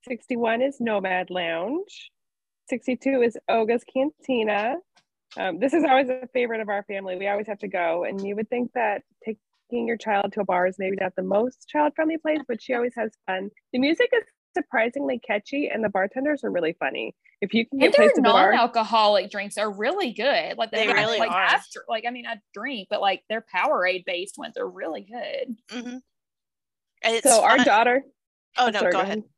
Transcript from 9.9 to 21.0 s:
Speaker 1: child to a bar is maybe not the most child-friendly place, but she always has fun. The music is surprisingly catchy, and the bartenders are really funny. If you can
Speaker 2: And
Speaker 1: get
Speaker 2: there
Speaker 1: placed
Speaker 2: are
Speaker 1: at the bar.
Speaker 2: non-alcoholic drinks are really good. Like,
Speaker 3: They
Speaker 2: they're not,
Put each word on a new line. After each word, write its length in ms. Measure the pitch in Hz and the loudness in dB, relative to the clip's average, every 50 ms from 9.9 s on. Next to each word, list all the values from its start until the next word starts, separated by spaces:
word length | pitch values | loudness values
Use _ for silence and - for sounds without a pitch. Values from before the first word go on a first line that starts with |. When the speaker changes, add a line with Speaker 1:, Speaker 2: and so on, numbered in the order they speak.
| 233 | -4
Speaker 1:
child 360 | 214 - 226 208 202 202 202 - | -4 -2 -2 0 0 0 -2 -2
to 80 | 220 | -4
a 40 | 202 | -2
bar 220 | 190 185 180 180 | 0 2 2 2
is 100 | 185 190 - | 0 0 -2
maybe 180 | 190 190 196 190 | -4 -4 -2 -2
not 140 | 190 185 - | -4 -4 -4
the 60 | - 185 | -4 -4
most 460 | 185 190 202 226 254 - _ - - | 0 0 2 0 0 -4 _ -20 -4
child-friendly 500 | - 302 302 302 294 - 320 311 320 320 | 0 2 2 2 2 0 -2 -2 -2 -2
place, 220 | _ 311 302 311 285 - | _ -2 -2 -2 -2 -6
but 120 | 240 220 | -8 -8
she 140 | - - 254 | -4 -4 -2
always 200 | 240 240 247 240 | -2 -2 -2 -2
has 160 | 240 220 220 _ _ _ - | -4 -6 -6 _ _ _ -6
fun. 220 | 190 190 196 208 _ _ _ _ - | -6 -4 -6 -8 _ _ _ _ -2
The 60 | 247 | 0
music 320 | 262 285 330 - 494 480 - | 2 2 4 2 2 2 2
is 120 | 466 - _ _ _ _ _ _ | 0 0 _ _ _ _ _ _
surprisingly 640 | 359 - _ - 226 226 247 - 277 285 277 254 240 | -6 -6 _ 0 0 0 0 -2 -4 -4 -4 -4 -4
catchy, 480 | - - 208 208 208 - - 285 294 - | -4 -4 -4 -4 -4 -4 -4 -4 -2 -2
and 140 | - 220 220 | -2 -2 -2
the 40 | 208 | 0
bartenders 540 | 202 190 190 202 - 262 269 302 302 269 - | 0 0 -2 0 -2 -2 -2 -2 -2 -2 -2
are 80 | 214 | -2
really 240 | 190 175 170 156 165 _ | -2 0 0 -2 -2 _
funny. 340 | 160 135 - - 110 - - _ _ _ _ _ | -4 -4 -4 -4 -8 -8 -10 _ _ _ _ _
If 140 | - 190 - | -6 0 0
you 100 | 220 233 | 0 0
can 140 | _ - 269 | _ 0 4
Speaker 2:
And 120 | 269 359 - | 4 6 8
Speaker 1:
get 0 | |
Speaker 2:
there 100 | 571 605 587 | 8 6 6
Speaker 1:
placed 100 | 508 349 | 6 6
Speaker 2:
are 20 | |
Speaker 1:
at 40 | 262 | 4
the 60 | 226 226 | 6 6
bar. 180 | 196 185 196 | 6 6 6
Speaker 2:
non-alcoholic 800 | 220 247 233 240 240 233 220 214 220 226 214 208 208 196 185 202 | 6 4 2 2 2 0 0 2 4 4 6 6 4 4 2 -2
drinks 260 | - 208 196 208 - | -8 -8 -8 -8 -4
are 140 | 202 208 214 | -4 -4 -4
really 420 | 202 196 208 254 359 403 370 349 196 | -2 -2 -2 -2 -2 -2 -4 -4 -4
good. 460 | - 214 277 262 175 156 180 - 220 | -2 0 0 0 0 0 -2 -4 -6
Like, 120 | 233 220 226 | -6 -4 -2
Speaker 3:
They 140 | 226 226 | -2 0
Speaker 2:
they're 80 | 254 233 | 2 2
not, 60 | 208 | 2